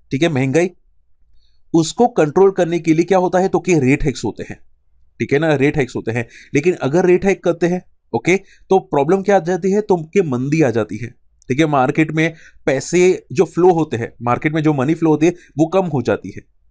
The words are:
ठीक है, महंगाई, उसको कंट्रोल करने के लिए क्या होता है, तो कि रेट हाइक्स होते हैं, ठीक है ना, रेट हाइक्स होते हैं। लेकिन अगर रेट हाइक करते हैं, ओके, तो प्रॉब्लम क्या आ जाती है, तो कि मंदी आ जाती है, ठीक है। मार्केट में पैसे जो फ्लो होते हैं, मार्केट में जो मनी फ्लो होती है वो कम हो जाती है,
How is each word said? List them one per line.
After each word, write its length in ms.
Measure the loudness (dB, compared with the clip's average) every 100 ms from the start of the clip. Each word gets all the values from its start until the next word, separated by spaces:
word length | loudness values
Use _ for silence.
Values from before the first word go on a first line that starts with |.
| _
ठीक 120 | -2
है, 60 | -2
महंगाई, 400 | 0 0 0 0 -4 _ _ _ _ _ -20 _ _ _
उसको 340 | 0 0 0 0
कंट्रोल 420 | 2 0 2 2
करने 280 | 2 -2 -2
के 140 | 0
लिए 120 | 0 2
क्या 120 | 0
होता 220 | 0 0
है, 80 | 0
तो 120 | -2
कि 180 | 0 0
रेट 240 | 2 0
हाइक्स 220 | 0 -4 -6
होते 180 | -8
हैं, 160 | -12 -16 -20 _ _ _ _ -10
ठीक 140 | -4
है 60 | -2
ना, 140 | 0 0
रेट 220 | 0 0
हाइक्स 180 | -4 -6
होते 160 | -6
हैं। 160 | -6 -8 -12 -6
लेकिन 200 | -2 0 0
अगर 240 | 0 0 2
रेट 200 | 2 2
हाइक 180 | -2
करते 240 | -2 -2 -2
हैं, 140 | -2 -8 _ _
ओके, 240 | -6 -2 -2
तो 420 | -4 _ -2 -2 0
प्रॉब्लम 320 | -2 0 0
क्या 140 | 2 0
आ 40 |
जाती 300 | 0 -4 -2
है, 100 | -2
तो 200 | 0 -2 -2
कि 160 | -2
मंदी 380 | 0 -2 -2 0
आ 80 | 0
जाती 260 | 0 -4 -6
है, 160 | -14 -18 _ _ -4
ठीक 100 | 0
है। 60 | 2
मार्केट 440 | 2 0 2 0
में 220 | 0 -2 -4 -16 -8 -2
पैसे 360 | -2 0 2 2 2 -2
जो 140 | -2 0
फ्लो 260 | 2 2
होते 240 | 2 0 -4
हैं, 140 | -8 -6
मार्केट 300 | -4 -2 -2
में 80 | -2
जो 100 | 0
मनी 200 | 0 0 0
फ्लो 140 | 0
होती 160 | 2 2
है 80 | -2 -6 -4
वो 80 | 0
कम 160 | 0 -2
हो 140 | -2
जाती 300 | -2 -4 -6
है, 100 | -16 -20 _ _